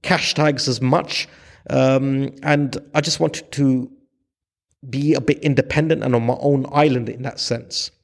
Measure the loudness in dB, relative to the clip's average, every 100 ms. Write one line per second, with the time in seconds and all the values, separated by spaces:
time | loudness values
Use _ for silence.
0 | -2 -2 0 0 0 0 -4 -2 0 0
1 | -2 -8 -8 -14 -20 -20 -2 2 4 2
2 | 2 0 -2 -4 0 2 0 -4 -4 -2
3 | -2 -2 -2 -2 -10 0 2 2 -2 -14
4 | _ _ _ _ _ _ _ _ -8 -2
5 | 2 2 2 0 2 2 2 0 0 0
6 | 2 2 0 0 2 0 0 2 2 2
7 | -2 -8 -10 -8 -6 -6 -6 -10 -10 _